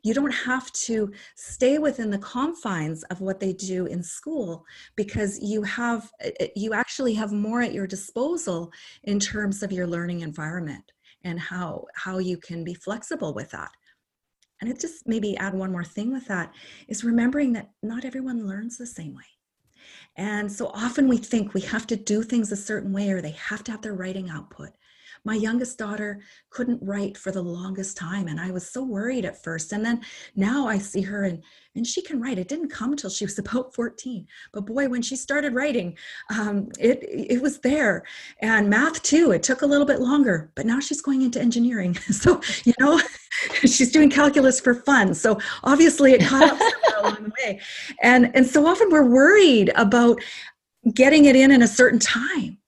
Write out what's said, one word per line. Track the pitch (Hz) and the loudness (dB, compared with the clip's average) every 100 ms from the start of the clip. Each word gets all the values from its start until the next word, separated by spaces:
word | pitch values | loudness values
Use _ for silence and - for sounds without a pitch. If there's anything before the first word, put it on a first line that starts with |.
You | 208 | -2
don't | 247 285 | -2 -2
have | - 247 254 254 | -4 -4 -6 -6
to | - - 220 208 202 - _ | -12 -6 -4 -4 -8 -20 _
stay | - - 247 294 | -20 -2 0 2
within | 302 - 220 | -2 -4 -6
the | 202 | -6
confines | 202 247 294 339 226 175 156 160 | -8 -6 -6 -6 -8 -6 -6 -8
of | - 180 | -12 -10
what | 190 190 | -8 -6
they | 196 | -6
do | 185 190 185 180 | -8 -8 -6 -6
in | 180 | -8
school, | 170 - - 311 196 165 _ - - - | -10 -14 -10 -8 -8 -10 _ -20 -18 -10
because | 208 220 208 202 | -6 -4 -6 -6
you | 202 214 | -6 -6
have, | 202 - 240 233 233 _ - - - - | -6 -6 -6 -6 -8 _ -14 -8 -8 -6
you | 214 | -6
actually | 214 247 - 254 | -6 -6 -4 -4
have | 214 220 | -4 -4
more | 208 214 240 | -6 -4 -4
at | 233 | -4
your | - 190 | -6 -8
disposal | 190 - - 277 339 - 170 170 - - _ | -10 -12 -6 -6 -6 -6 -8 -10 -18 -20 _
in | - 208 | -6 -4
terms | 202 214 208 196 | -4 -6 -6 -6
of | 196 | -8
your | 185 175 | -6 -6
learning | 170 175 175 | -6 -6 -8
environment | 165 156 156 175 160 135 _ _ _ _ | -10 -10 -10 -8 -10 -14 _ _ _ _
and | 180 170 | -10 -10
how, | - 180 175 - - - | -10 -10 -10 -12 -14 -14
how | 190 185 | -10 -6
you | 185 175 | -6 -8
can | - 170 165 | -10 -12 -12
be | |
flexible | 175 - 226 - 320 165 | -12 -10 -12 -10 -8 -8
with | 120 139 | -10 -12
that. | - - _ _ _ _ _ _ _ _ _ | -14 -16 _ _ _ _ _ _ _ _ _
And | 226 | -10
it | 277 | -10
just, | 330 - - | -12 -12 -6
maybe | 226 208 190 | -4 -4 -6
add | 196 | -6
one | 190 190 | -6 -8
more | 180 | -8
thing | 170 - 220 | -10 -8 -8
with | 262 - | -8 -8
that, | 190 160 _ - - - | -8 -8 _ -20 -20 -14
is | 214 | -8
remembering | 233 233 240 285 277 | -2 0 0 0 -2
that | 233 - _ | -4 -8 _
not | 214 233 262 | -10 -10 -10
everyone | 254 262 240 208 | -10 -8 -8 -8
learns | 196 226 - | -10 -12 -14
the | 240 | -18
same | - 160 | -16 -16
way. | 135 - _ _ _ _ _ _ - _ - | -16 -20 _ _ _ _ _ _ -20 _ -12
And | 202 208 208 | -8 -6 -8
so | 202 233 | -8 -10
often | 202 240 240 269 | -6 -6 0 2
we | 240 | 2
think | - 233 202 | 0 -4 -2
we | 196 | -6
have | 196 220 - | -6 -8 -6
to | 214 | -8
do | - 208 | -2 -4
things | 226 240 208 | -2 -2 -2
a | 202 | -6
certain | - 214 196 | -8 -8 -6
way, | 196 202 | -4 -2
or | 190 | -4
they | 151 | -6
have | 160 - 208 - | -12 -10 -10 -10
to | |
have | 214 | -12
their | 220 | -12
writing | 196 185 190 185 | -10 -10 -10 -10
output. | 156 - - 147 _ _ _ _ - 214 | -12 -16 -20 -20 _ _ _ _ -16 -6
My | 214 | -4
youngest | 220 240 247 - | -2 -2 -4 -8
daughter | 214 208 208 202 - _ _ | -10 -8 -10 -12 -18 _ _
couldn't | - 247 240 | -8 -4 -4
write | 190 202 202 - | -4 -6 -6 -8
for | - | -8
the | 190 | -8
longest | 175 175 185 190 190 - | -8 -10 -10 -10 -10 -12
time, | 170 196 175 | -10 -8 -8
and | 156 | -8
I | 180 | -8
was | 180 175 | -10 -10
so | 254 | -10
worried | 262 202 226 254 | -8 -6 -6 -6
at | 185 - | -8 -10
first. | - 165 - | -12 -10 -8
And | 208 220 | -6 -4
then | 240 - - - - | -6 -8 -20 -14 -4
now | 196 269 247 | -2 -2 -2
I | 208 | -4
see | 202 - | -4 -6
her, | 190 202 | -6 -4
and, | 196 165 _ _ _ - | -6 -6 _ _ _ -8
and | 233 | -6
she | - | -6
can | 349 285 | -6 -6
write. | 240 214 | -6 -6
It | 180 | -6
didn't | 302 330 | -6 -8
come | - 226 285 | -6 -6 -6
till | 196 | -8
she | - | -8
was | 202 202 | -8 -8
<laughs> | |
about | 196 247 254 | -6 -6 -6
fourteen. | - 233 - 254 226 - - - | -8 -8 -8 -14 -14 -16 -20 -18
But | 208 202 | -14 -8
boy, | 233 277 | -4 -2
when | 247 | -2
she | 233 262 | -6 -8
started | - 285 294 | -6 -4 -2
writing, | 247 294 240 175 160 - - - | -2 -2 -2 -6 -10 -18 -20 -8
um, | 220 208 208 196 - | -6 -4 -4 -6 0
it, | 226 277 | 0 0
it | - - - 247 | -4 -10 -2 0
was | 277 - | 0 -2
there. | 254 294 247 175 - - - - | -2 2 2 0 -4 -18 -20 -6
And | 214 220 208 | 0 2 4
math | 208 302 320 | 4 2 0
too, | - 302 330 | 2 4 4
it | 175 | 2
took | - 262 | 0 0
a | 285 | 2
little | 285 285 | 4 4
bit | 262 | 2
longer, | 247 294 254 170 156 - | 2 4 4 2 -4 -6
but | 220 | -2
now | 247 | -2
she's | 285 285 | -2 -6
going | - 262 | -2 0
into | 262 240 | 0 0
engineering. | 247 233 240 233 180 180 | 0 2 0 0 -2 -4
<laughs> | - | -4
So, | - - 349 - - | 0 2 2 -2 -2
you | - - | 2 4
know, | 269 330 - - _ | 4 4 2 -6 _
<laughs> | - - - | -8 -4 2
she's | - - 254 | 4 4 4
doing | 311 302 | 6 6
calculus | 277 294 285 262 254 | 6 4 6 4 4
for | - 240 | 2 0
fun. | - 269 190 | 4 4 4
So | 170 220 208 - - | 2 0 0 -4 -6
obviously | - 285 320 - 277 | 0 6 6 8 8
it | 254 | 8
caught | 180 269 | 6 6
up | 294 - | 6 6
somewhere | 440 466 659 214 | 0 2 0 2
along | 202 208 | -2 -4
the | 214 - | -10 -6
way. | 247 202 - - - - | -6 -6 -12 -16 -16 0
And, | 240 247 240 262 | 6 6 6 6
and | 254 | 4
so | 302 302 | 6 4
often | 370 427 | 6 6
we're | 311 262 | 6 8
worried | 247 285 415 370 240 196 - | 8 8 8 8 8 4 4
about | 220 240 240 233 - - - _ _ _ 233 | 4 6 4 4 -2 -16 -20 _ _ _ -2
getting | 208 262 311 285 | 4 6 8 8
it | 262 | 10
in | 269 | 8
in | 269 | 8
a | 240 | 6
certain | - 247 233 | 6 4 6
time | - 233 277 359 - 190 | 0 -2 -2 -4 -6 -10